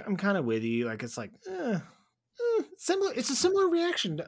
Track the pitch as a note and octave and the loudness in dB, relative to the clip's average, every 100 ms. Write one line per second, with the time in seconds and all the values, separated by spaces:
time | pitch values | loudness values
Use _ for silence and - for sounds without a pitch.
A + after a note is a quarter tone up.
0 | - F#3+ G3 G3 A#2+ A2+ A2+ A#2 A#2+ A2 | -4 -2 0 0 2 0 0 0 -2 -4
1 | A#2+ - G#2+ - F#4 F#4+ C#4 F#3 - - | -8 -8 -12 -12 -12 -6 -2 -2 -4 -18
2 | _ _ _ - A#4+ A4+ - - - G4 | _ _ _ -4 0 0 0 -6 -2 2
3 | G4 - B3+ C4+ F4+ G4 F#4+ E4+ F4 E4 | 2 0 -2 2 2 4 4 4 2 0
4 | G3 D#3 | -2 -4